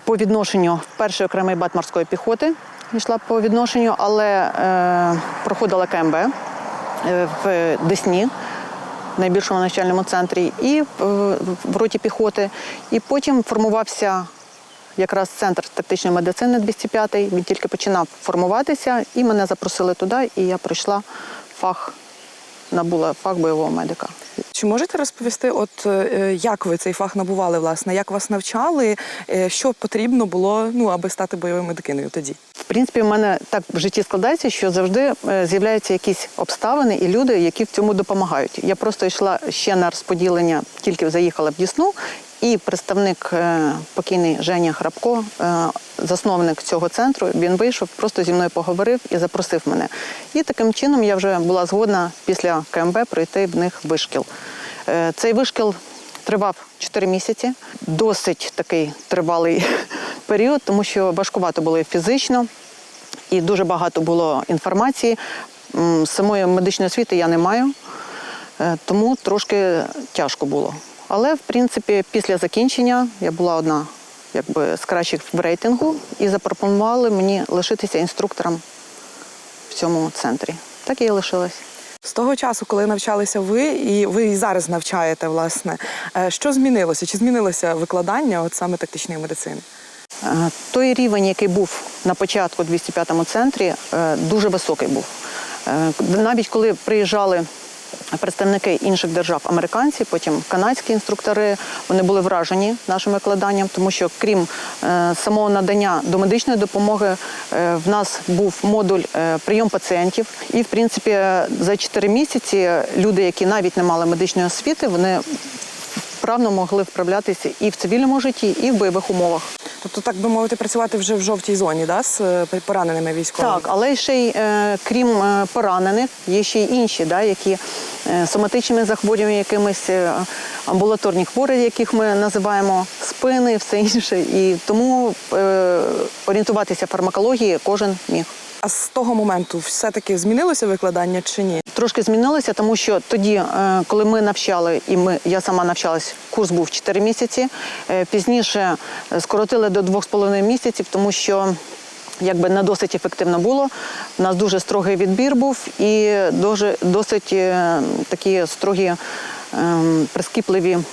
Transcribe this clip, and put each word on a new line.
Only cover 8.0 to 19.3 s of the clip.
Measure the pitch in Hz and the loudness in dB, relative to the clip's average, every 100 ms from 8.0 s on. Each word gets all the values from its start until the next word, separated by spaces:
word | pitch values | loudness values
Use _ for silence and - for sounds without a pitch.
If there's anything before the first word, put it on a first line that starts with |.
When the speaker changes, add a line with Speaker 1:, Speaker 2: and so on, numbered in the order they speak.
| 208 180 240 - - - - - - - - - | 2 2 2 -2 -10 -10 -12 -12 -12 -12 -8 -2
Speaker 1:
в | |
найбільшому | 185 185 - 185 | 2 2 0 0
навчальному | 185 202 185 185 | 0 0 2 0
центрі, | 190 185 180 185 175 - | 0 0 0 0 0 0
і, | 254 294 | 2 2
е, | 285 - 196 202 202 190 180 180 | 0 -2 0 2 0 0 -2 -4
в | - 202 | -2 0
роті | 220 220 | 0 0
піхоти. | 220 - 214 208 196 - - - - | -2 0 0 0 -2 -4 -14 -14 -4
І | 226 | -4
потім | - 277 285 269 | 0 0 2 2
формувався | 220 214 220 220 220 - 208 185 180 - - - - - - - | 2 0 2 2 -2 -2 -2 -2 -4 -14 -20 -20 -20 -20 -8 -2
якраз | 190 196 190 | 0 0 -2
центр | - 202 180 - | -2 -2 -2 -4
тактичної | - - 185 185 175 | -6 -4 -2 0 2
медицини | 175 185 247 247 | 0 0 2 2
двісті | 208 220 220 | 0 -2 -2
п'ятий, | 226 214 208 202 | 0 0 0 0
він | 180 | 0
тільки | 180 185 - | -2 -2 -4
починав | - - 185 160 - | -4 0 0 0 -4
формуватися, | - 175 180 220 277 294 - 240 - 240 | -4 0 2 2 0 -2 0 -2 -2 0
і | |
мене | 247 | 2